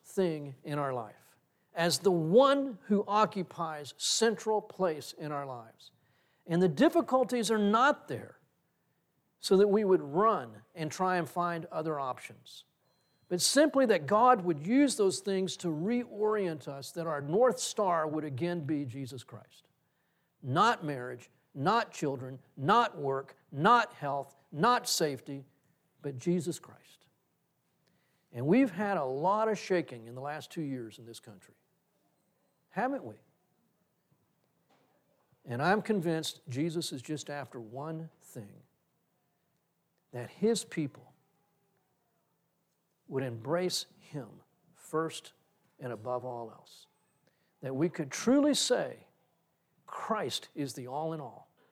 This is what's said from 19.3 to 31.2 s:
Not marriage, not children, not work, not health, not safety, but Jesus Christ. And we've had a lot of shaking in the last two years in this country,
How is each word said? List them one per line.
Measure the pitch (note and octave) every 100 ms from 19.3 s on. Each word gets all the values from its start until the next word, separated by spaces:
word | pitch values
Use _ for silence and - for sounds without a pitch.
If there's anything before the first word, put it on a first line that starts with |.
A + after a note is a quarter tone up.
| G#2+ - _ _ _ _ _ _ _ _ _ C3+
Not | D3 G#3+ A3+
marriage, | D#3 C#3 B2 B2 - _ _
not | - E3 A#3 G#3+
children, | - D3 C3 B2+ C3 - -
not | C3+ A3+ A3+ F3
work, | C#3 C3+ C#3 - _
not | C#3 F3+ A#3+ G#3
health, | - C#3+ C#3+ C3+ _ _
not | D3 G#3+ B3 -
safety, | - D#3 C3+ - C#3 C3+ _ _ _ _ _
but | D3 C3+
Jesus | F3 F3+ D#3+ -
Christ. | - - _ _ _ _ _ _ _ _ _ _ _ _ _ _ _
And | B2 C3+
we've | A3+ C4+
had | F3 G#3 F#3
a |
lot | C3+ C3+ E3+ G#3+ A3
of | G#3+
shaking | - F3+ C#3+ A#2+ A2+
in |
the | B2
last | C#3 D3+ -
two | -
years | D3 C3 A2+ G#2
in | A2+
this |
country, | A2